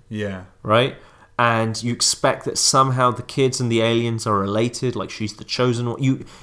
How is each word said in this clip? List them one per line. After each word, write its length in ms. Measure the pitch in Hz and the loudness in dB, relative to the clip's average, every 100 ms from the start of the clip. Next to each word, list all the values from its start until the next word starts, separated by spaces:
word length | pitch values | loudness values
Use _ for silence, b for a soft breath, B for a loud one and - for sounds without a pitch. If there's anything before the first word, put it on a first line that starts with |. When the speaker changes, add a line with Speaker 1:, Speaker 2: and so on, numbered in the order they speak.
| - | -10
Speaker 1:
Yeah. 340 | 104 101 95 92 - | -6 -6 -6 -12 -8
Speaker 2:
Right? 340 | 110 110 131 - B B B - | 2 4 2 -2 B B B -4
And 440 | 120 113 113 107 | -2 0 -2 -4
you 100 | 117 | -4
expect 520 | 120 - - 139 - | -2 -2 0 0 -2
that 140 | 135 - | -4 -2
somehow 520 | - 139 135 127 123 | 2 4 4 4 2
the 100 | 113 | 0
kids 380 | - - 135 127 | -4 0 0 0
and 120 | 123 | 0
the 80 | 113 | 2
aliens 460 | 113 113 117 113 113 | 2 2 0 -2 0
are 120 | 101 | 0
related, 560 | 98 104 120 - 127 107 | 2 0 0 -2 -4 -4
like 120 | 92 | -6
she's 240 | - 107 - | -6 -8 -8
the 80 | |
chosen 440 | - - 127 120 120 | -6 0 2 2 -2
one. 140 | 113 | 0
You, 220 | 131 135 - B | 0 0 -4 B